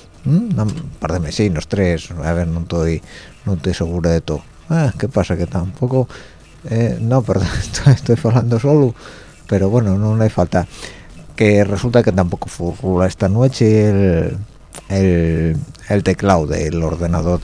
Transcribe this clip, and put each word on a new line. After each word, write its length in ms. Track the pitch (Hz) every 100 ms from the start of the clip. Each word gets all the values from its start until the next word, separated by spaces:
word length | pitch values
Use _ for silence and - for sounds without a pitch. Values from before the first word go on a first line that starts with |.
| - -
¿Mm? 340 | 135 165 233 127
Un 300 | 107 87 - -
par 140 | 78
de 80 | 87
mesinos, 480 | 78 - 104 78 -
tres, 420 | 101 90 80 -
a 220 | 87 78
ver, 160 | 85 85
no 120 | 85
estoy, 420 | 85 85 82 78 - - - - -
no 80 |
estoy 180 | 90 92
seguro 380 | 90 85 87 85
de 100 | 82
todo. 220 | 78 73 - - -
Ah, 240 | 165 139 -
¿qué 80 | 107
pasa? 300 | 107 90 87
Que 100 | 87
tampoco... 600 | 92 92 - 127 131 123 - - - - - -
Eh, 300 | 113 117 113
no, 220 | 110 131
perdón, 240 | 110 98 92
<laughs> 60 | -
estoy, 320 | - - 240
estoy 240 | 226 - 117
falando 420 | 117 123 120 113
solo, 340 | 143 151 131 - - - - - -
pero 240 | 98 95
bueno, 260 | 120 107 95
no, 200 | 107 110
no 60 |
hay 60 | 110
falta. 360 | - 87 - 82 - - - - - - -
Que 260 | 107 104
resulta 400 | 101 98 120 120
que 80 | 110
tampoco 380 | 95 87 98 -
furula 580 | - 85 85 95 90 92
esta 220 | - 95
noche 640 | 107 131 - 110 107 107
el, 460 | 98 98 82 82 90 107 - - - -
el, 680 | 98 98 87 82 82 82 78 - - -
el 140 | 104
teclado 460 | 92 90 101 87 76
del 340 | 80 78 85
ordenador 580 | 80 82 85 85 85 87